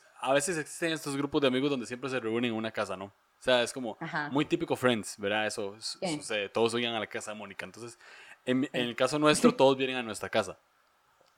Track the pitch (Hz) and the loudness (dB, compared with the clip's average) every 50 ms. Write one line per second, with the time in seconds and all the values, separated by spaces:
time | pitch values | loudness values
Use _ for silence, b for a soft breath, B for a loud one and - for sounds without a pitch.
0 | - _ _ - - 127 139 143 139 190 175 156 143 - - - 175 165 160 151 | -14 _ _ -6 0 2 2 2 2 2 -2 -4 -6 -6 -6 -4 -4 -2 -2 -4
1 | - 147 139 139 143 139 147 151 143 131 127 131 139 147 143 127 110 - 123 120 | -4 -4 -2 -2 -2 0 2 2 4 4 4 2 2 0 0 -2 -4 -6 -8 -8
2 | 139 135 131 127 113 110 113 117 123 120 110 110 110 110 - 113 107 95 95 92 | -6 -6 -4 -4 -2 -2 0 0 0 0 -2 -2 -4 -4 -4 -4 -4 -4 -4 -8
3 | 98 104 - _ _ _ _ _ - 127 127 120 120 113 - 139 127 110 104 - | -10 -12 -14 _ _ _ _ _ 2 4 4 4 4 0 -2 -6 -8 -8 -8 -8
4 | 165 156 165 156 147 143 127 143 156 - 170 170 170 - 139 - 127 127 120 110 | -8 -6 -6 -6 -4 -2 0 0 0 2 0 -2 0 -2 0 2 4 4 4 2
5 | 95 - - - 101 98 104 107 107 107 - - 104 98 104 110 - - - - | 0 -6 -8 -6 -2 -2 0 0 0 -2 -4 -4 -6 -8 -10 -10 -10 -10 -8 -6
6 | 190 180 151 147 - - 110 104 98 98 - 107 113 113 110 120 120 117 117 110 | -4 -4 -4 -4 -6 -4 -4 -4 -4 -2 2 2 4 4 4 0 -2 -2 -2 -4
7 | 104 - - 113 - 110 107 107 104 98 95 - 95 92 90 107 117 90 - B | -4 -6 -6 -8 -10 -10 -10 -12 -12 -12 -12 -12 -12 -14 -14 -14 -16 -16 -16 B
8 | B B B B B B B B _ - 127 131 135 - - 131 120 120 113 - | B B B B B B B B _ 0 0 0 0 -2 -2 -2 -2 -2 0 0
9 | 131 127 151 151 151 151 151 147 - 247 - - 135 135 135 131 131 131 131 127 | 0 2 2 4 6 6 6 6 6 4 6 8 6 6 6 4 0 -2 -2 -4
10 | 120 110 101 - - 113 - 113 104 92 82 - _ _ _ _ _ _ _ _ | -4 -6 -6 -6 -6 0 2 2 2 2 -4 -14 _ _ _ _ _ _ _ _
11 | _ _ _ _ _ _ _ | _ _ _ _ _ _ _